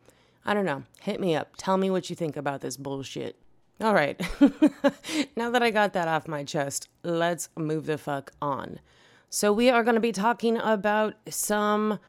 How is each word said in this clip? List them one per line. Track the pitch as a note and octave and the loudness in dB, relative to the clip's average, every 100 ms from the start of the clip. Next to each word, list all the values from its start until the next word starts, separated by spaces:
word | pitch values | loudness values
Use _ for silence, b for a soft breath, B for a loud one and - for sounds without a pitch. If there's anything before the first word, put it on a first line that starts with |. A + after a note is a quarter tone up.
| b b b b - | b b b b -2
I | |
don't | G#3 F#3 | 0 0
know. | C3+ - _ | -4 -8 _
Hit | - G#3 | -8 -4
me | F#3 D3+ | 0 0
up. | - - | -2 -8
Tell | - F#3+ | 0 2
me | F#3+ | 2
what | F#3 F3 | 0 -4
you | E3+ | -6
think | E3 C#3+ | -6 -4
about | C#3+ C#3 | -6 -4
this | C3+ B2+ | -8 -8
bullshit. | C#3 C#3 C3 C#3+ B2 - - _ _ _ | -8 -8 -8 -8 -10 -12 -20 _ _ _
All | A3 | 2
right. | G3+ C#3+ - F3+ - | 4 2 -2 -8 4
<laughs> | C#4 - D4+ - C#4+ - - D#4 - - | 4 6 2 4 0 0 -4 -2 -2 -4
Now | A#3 | 0
that | A#3+ | 2
I | A#3 | 2
got | G#3+ G3+ | 4 2
that | F#3+ E3 | 2 0
off | D#3+ - | -2 -2
my | D3+ | -8
chest, | C#3+ E3 C#3 - - _ | -4 -2 -2 -4 -10 _
let's | F3 E3+ E3+ F3 - - | -4 0 0 -2 -6 -6
move | D#3 D#3 C#3 | -4 -2 -2
the | D3+ | -4
fuck | - C#3 C#3 - | -4 -6 -6 -6
on. | D3 B2+ - - b b b b b | -4 -4 -6 -14 b b b b b
So | - G#3 | 0 2
we | G#3 B3 | 4 4
are | A#3 | 4
gonna | A3+ A3+ | 4 2
be | A#3 | 2
talking | F#3 A3 A#3 A3+ A3+ | 0 -2 0 0 0
about | A3 A3 G#3 G#3+ G#3+ - - | 0 0 2 0 0 -4 -12
some | - - G#3+ G#3 G#3+ G#3+ G3+ | -8 -2 0 2 2 0 -4